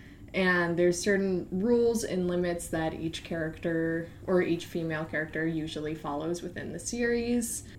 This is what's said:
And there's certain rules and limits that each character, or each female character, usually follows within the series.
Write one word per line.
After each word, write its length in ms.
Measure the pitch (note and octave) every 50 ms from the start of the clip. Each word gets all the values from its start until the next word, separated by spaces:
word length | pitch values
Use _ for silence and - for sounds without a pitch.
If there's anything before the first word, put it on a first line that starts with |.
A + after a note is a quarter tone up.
| - - - - - - -
And 440 | F#3 F#3+ F3+ F3+ F3 F3 E3+ E3+ E3
there's 220 | F3 F3 F3 F3
certain 480 | - G#3 G3+ G3 G3 F#3+ F#3 F3 - -
rules 540 | - F#3 G3 A#3 A#3+ A#3 A#3+ A#3 A#3 A3 A3
and 240 | - - F#3 F3+ F3
limits 400 | F3 F3 F3+ F3 E3+ E3+ - -
that 260 | - D#3+ D#3+ D#3+ D#3
each 300 | D#3 D#3 E3 D#3+ - -
character, 840 | - F3 E3 D#3 D#3+ D#3+ - - F3 E3 E3 E3 E3 E3 E3 E3 E3 - - - -
or 140 | F#3+ F3+
each 240 | F3+ E3 E3+ E3+ -
female 400 | - - F3+ E3 E3 D#3+ D#3 D#3+
character, 420 | D#3+ - D#3 D#3 D#3 - D#3+ D#3+ E3
usually 480 | E3 D#3+ D#3 D#3 - D#3+ D3+ D3+ D#3+
follows 460 | D#3 - D#3 C#3+ D3 D#3 E3 F3 E3+
within 320 | - F3 - - - - -
the 60 | E3+
series. 840 | - - - A#3+ A#3+ A#3+ A#3+ A#3+ A#3 A#3+ A#3+ A#3+ A#3 A#3 - - - - -